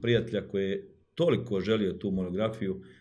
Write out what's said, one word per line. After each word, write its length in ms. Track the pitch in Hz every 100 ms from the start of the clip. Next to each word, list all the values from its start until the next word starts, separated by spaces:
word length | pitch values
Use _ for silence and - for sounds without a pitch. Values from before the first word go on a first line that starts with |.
prijatelja 480 | 113 117 - 104 95
koji 220 | 98 98
je 180 | 98 - - _
toliko 460 | - 160 117 - 98
želio 320 | 92 110 98
tu 180 | - 104
monografiju 720 | 95 92 90 110 - 95 92 - -